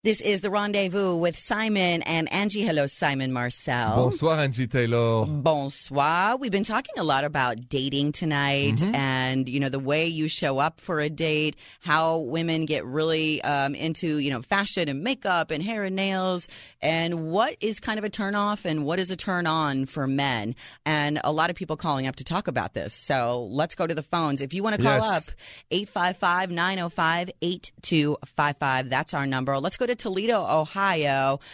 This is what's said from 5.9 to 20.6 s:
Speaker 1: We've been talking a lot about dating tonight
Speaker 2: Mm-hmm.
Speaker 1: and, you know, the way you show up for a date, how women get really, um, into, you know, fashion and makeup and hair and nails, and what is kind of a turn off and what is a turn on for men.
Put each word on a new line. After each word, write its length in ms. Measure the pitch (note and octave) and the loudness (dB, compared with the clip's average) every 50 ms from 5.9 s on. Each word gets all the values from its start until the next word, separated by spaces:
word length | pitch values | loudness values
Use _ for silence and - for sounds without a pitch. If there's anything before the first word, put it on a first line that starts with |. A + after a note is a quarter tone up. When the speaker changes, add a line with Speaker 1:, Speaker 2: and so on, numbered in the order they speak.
| C3+ C#3+ C#3 D3+ E3 F3 F#3+ G#3+ B3 | 0 2 2 2 2 2 2 2 0
Speaker 1:
We've 140 | C4 C#4 A#3 | 0 -2 -2
been 120 | F#3+ G3 G3 | 0 0 0
talking 300 | A3 A3 A#3 C4+ - - | 0 -2 -2 -4 -4 -6
a 60 | F#3+ F3 | -2 0
lot 220 | D#3 C#3 C3+ C#3+ | 2 2 2 2
about 420 | D3 D3 C#3+ C3 B2 A#2 A2+ B2 | 0 0 0 0 0 -2 -4 -6
dating 460 | A#2+ - C3+ C3 C#3 C#3 C#3 C#3+ D3 D3 | -4 -2 -2 -2 0 0 0 0 0 0
tonight 600 | - F3+ D#3 D3 C#3+ C#3+ C#3 C#3 C#3 C#3+ - A2 | -2 -2 0 0 2 2 2 2 2 2 2 2
Speaker 2:
Mm-hmm. 200 | B2 E3 G3+ A3 | 2 2 2 2
Speaker 1:
and, 540 | C#3 C#3 C3+ C3 C3 B2+ C3 C3 C3 C3 B2+ | 0 0 0 0 0 0 0 0 0 -2 0
you 100 | B2 C#3+ | 0 -2
know, 80 | C#3 | -2
the 120 | C3+ B2+ C#3 | 0 -2 -2
way 280 | C3+ C3 D3 D#3 E3 | 0 0 2 2 2
you 220 | E3+ E3 D#3 D#3 D#3 | 0 0 -2 -2 -2
show 300 | - - E3+ C#3+ C3+ C3+ | 0 0 0 0 2 2
up 200 | C#3+ D#3+ D#3 - | 0 0 -2 -6
for 220 | - - F3 D3+ | -6 -4 -2 0
a 80 | D3 D#3 | 0 -2
date, 480 | D#3+ C#3+ E3 D#3 D#3 D3+ D3+ D3+ C#3+ - - - - _ | -2 0 0 2 2 2 0 0 -2 -6 -20 -20 -20 _
how 380 | - E3+ D3+ D#3+ D#3+ E3 E3 E3 | -2 2 2 4 4 4 2 0
women 440 | D#3 A#2 D3 E3 E3 E3 D#3+ D#3+ D#3+ | 0 -2 -2 0 0 0 0 0 0
get 200 | D3 D3+ B2+ D#2 | 0 0 -2 -2
really, 560 | B2 C3 D#3 D#3 E3 D#3+ D#3+ D#3 D#3 D#3 - | -2 -2 0 0 2 2 2 2 0 0 0
um, 340 | - - D3 C#3 C#3 C#3 C#3+ | 0 0 0 2 0 0 -2
into, 420 | - D3 E3 D#3+ - - E3 D3+ D3+ | -2 -2 -2 -2 -2 -2 0 0 0
you 100 | C#3 C#3+ | 0 0
know, 100 | C3+ A#2 | -2 -4
fashion 460 | A#2+ - G3+ G3 G3+ G3+ - F#3 E3+ | -2 0 0 0 2 0 0 0 0
and 160 | D3 C#3 C3+ E3 | 0 -2 -4 -2
makeup 480 | A#3+ C4+ C4 - G3+ F3+ E3+ D#3+ - | -4 -4 -2 0 0 0 0 0 -2
and 100 | E3 D3 | -4 -4
hair 220 | E3+ G#3 A3+ G#3+ G3+ | -2 -4 -4 -4 -4
and 120 | F#3+ F#3+ | -2 -2
nails, 500 | F#3+ G3 G3 F#3+ F#3+ F#3 F#3 F#3 F3 - - - - - - - _ | -2 0 0 0 0 0 0 -2 -2 -4 -10 -14 -20 -20 -20 -12 _
and 480 | - D3+ E3 E3 E3 E3+ F3 E3 D#3+ D#3+ | -2 0 0 2 0 0 -2 -4 -4 -2
what 280 | E3 G3+ A#3 D4+ - _ | 2 2 2 0 0 _
is 220 | F#3 A3 G#3+ - | -4 -4 -4 -4
kind 160 | - A#3+ G#3+ G#3+ | -4 -4 -4 -2
of 60 | G#3 | -4
a 40 | G#3 | -4
turn 240 | - - G3+ G3 G3+ | -4 -2 -2 -2 0
off 300 | G#3 G3+ G#3 G#3 G3+ - | 0 0 0 -2 -4 -2
and 220 | F3+ D#3 D#3 D3 | -2 -2 -2 0
what 140 | C#3 E3+ F#3 | 0 0 0
is 120 | F#3 F3 | 0 -2
a 60 | F#3+ | -4
turn 280 | E3 - G3+ F#3 F3 F3 | -4 -2 -2 -2 0 0
on 420 | D#3+ D#3+ D#3+ D#3 D3 C#3 C3+ C3+ | 0 0 2 0 0 0 -2 -2
for 200 | C3 - D#3 C3+ | -2 -2 -2 -2
men. 480 | C3+ C3+ C#3 C#3 C#3 B2+ A2+ G#2 A2 C3 - | 0 2 2 2 2 0 0 -2 -4 -6 -8